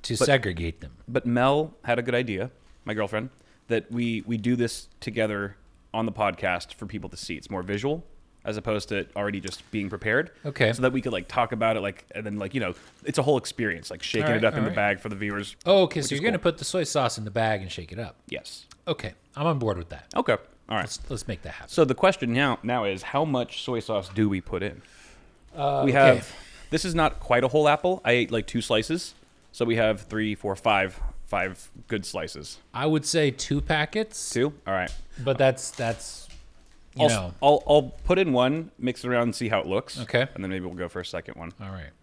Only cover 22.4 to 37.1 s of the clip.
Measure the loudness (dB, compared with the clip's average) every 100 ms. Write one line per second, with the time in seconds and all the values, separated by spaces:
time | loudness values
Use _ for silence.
22.4 | 2 0 -2 0 0 -2 -2 0 2 0
23.4 | -2 -6 -4 -4 -2 -4 -2 2 2 2
24.4 | -4 -6 -6 -8 -20 -20 -20 -20 -20 _
25.4 | -20 -4 0 2 4 8 8 8 2 -16
26.4 | -18 -20 -4 -2 0 2 2 0 2 4
27.4 | 4 4 4 4 2 0 4 4 4 0
28.4 | -2 -4 2 2 2 -4 -4 -16 -20 _
29.4 | _ -2 0 4 2 2 -4 -2 -2 -2
30.4 | -4 0 2 4 2 -2 -6 -6 -4 -2
31.4 | -2 -6 -16 -20 -6 -4 -4 -8 -8 -10
32.4 | -14 -16 _ -2 0 0 0 2 2 0
33.4 | -2 -2 0 0 0 -2 -4 -6 -4 0
34.4 | 0 -2 -4 -2 -2 -6 -12 -6 -2 4
35.4 | 4 4 -8 -4 -4 -4 -8 -14 -16 -18
36.4 | -20 -20 -20 -20 -18 4 4